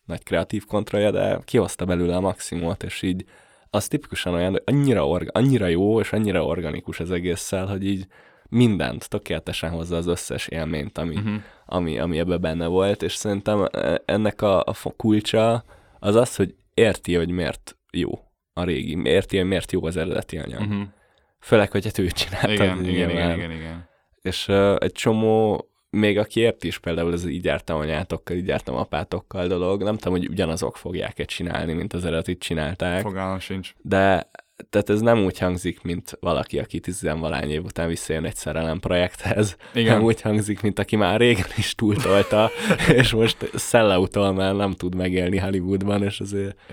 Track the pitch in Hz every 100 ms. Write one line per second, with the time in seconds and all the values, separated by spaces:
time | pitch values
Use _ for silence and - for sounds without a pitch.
0 | - 85 - 87 95 104 - 104 104 104
1 | 104 98 98 95 - 123 87 - 90 87
2 | 87 90 95 90 - 87 82 - - -
3 | 95 92 - - _ _ _ 104 - 147
4 | - 90 92 87 90 95 - 139 139 104
5 | 71 87 80 - 135 123 92 85 101 110
6 | 104 107 107 90 78 85 80 - - -
7 | 85 90 87 85 - 95 95 98 98 98
8 | 92 _ - _ - 113 120 95 69 60
9 | - - - 82 - 80 82 85 85 85
10 | 85 85 - 64 - 82 78 80 71 -
11 | 82 80 104 107 - - - 92 85 65
12 | 85 78 87 87 85 82 85 92 98 101
13 | 90 - 107 98 - 104 92 - 69 82
14 | - 104 107 - 107 92 - 104 - -
15 | 113 107 - 110 113 117 - - _ -
16 | 101 110 123 - 95 - _ - 113 90
17 | - 87 82 90 85 - - - _ 87
18 | 80 - _ _ _ - 90 71 - 78
19 | 64 87 - 95 92 92 - 92 80 87
20 | 85 - - - - - 104 101 101 _
21 | _ _ _ _ - 117 101 104 101 -
22 | 90 - - - 104 104 98 92 90 90
23 | 87 85 85 85 85 80 80 85 87 _
24 | _ _ 95 90 - 98 98 98 92 -
25 | 123 110 110 110 110 95 - _ - 104
26 | 104 101 107 113 113 - 85 - 85 85
27 | 85 87 87 73 85 73 - 80 76 78
28 | 92 82 - 90 92 - - 62 - 76
29 | - 90 - 95 90 90 90 101 104 107
30 | 90 90 90 95 82 85 - - - 90
31 | - - - - 87 80 82 82 87 87
32 | 90 82 82 90 - 80 76 92 90 90
33 | 107 95 95 95 - 95 92 _ - 95
34 | 98 92 - - - - - 104 101 104
35 | 117 117 95 - 92 90 90 - 87 87
36 | - - 87 76 - 71 - - - 90
37 | 82 78 80 69 73 76 82 - 85 85
38 | - 80 80 - - 78 80 78 - 90
39 | 90 - 92 101 104 - - - 113 110
40 | 113 110 110 107 104 101 107 95 101 107
41 | 98 107 120 110 - - - - 104 104
42 | 120 98 98 104 110 - - 175 - 127
43 | 117 110 113 - - - - 120 107 92
44 | 95 104 98 95 95 101 101 90 90 92
45 | 92 90 90 95 95 98 90 98 98 101
46 | 101 - 98 101 98 - -